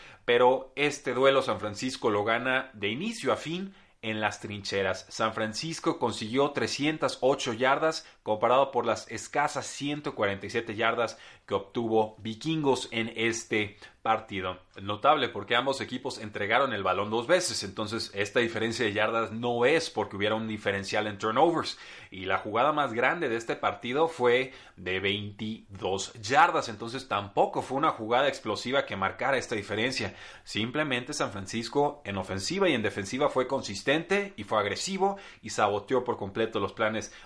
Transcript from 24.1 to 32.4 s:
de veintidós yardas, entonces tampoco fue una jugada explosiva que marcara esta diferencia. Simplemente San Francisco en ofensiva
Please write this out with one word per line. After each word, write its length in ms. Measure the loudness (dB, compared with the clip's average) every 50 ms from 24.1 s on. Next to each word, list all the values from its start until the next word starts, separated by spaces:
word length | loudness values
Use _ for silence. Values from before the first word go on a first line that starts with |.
| 2 2 4 4 6 4 2 0 -6 -16 -20 -20 -18
de 240 | -10 -6 -4 -2 0
veintidós 1120 | 0 0 0 0 -4 -8 -8 -8 -6 -6 -6 -8 -12 -18 -14 -6 -4 -2 -2 -2 -4 -6 -10
yardas, 540 | -10 -4 2 6 6 6 6 6 0 -2 -2
entonces 400 | -6 -8 -8 -8 -8 -8 -6 -2
tampoco 540 | -2 -2 -2 -2 2 2 2 2 2 -4 -4
fue 160 | -2 -2 0
una 120 | 0 0
jugada 380 | 0 0 -2 2 2 4 4 2
explosiva 560 | 0 -2 -4 -4 -4 -4 -2 -2 0 0 0
que 120 | -2 -4
marcara 420 | -2 -2 -2 -2 -2 0 0 0 0
esta 160 | 0 -2 -4
diferencia. 600 | -6 -4 -4 -2 0 0 0 0 -2 -4 -4 -6 -10 -18 -18 -20 -20 -14
Simplemente 680 | -6 -4 -2 -2 -2 0 -2 0 0 0 -2 -2 -4 -4
San 160 | -4 -4 -4
Francisco 720 | -4 -8 -10 -6 -6 -6 -6 -2 0 2 2 2 0 -6 -8
en 140 | -6 -4 -4
ofensiva 500 | -4 -4 -4 -4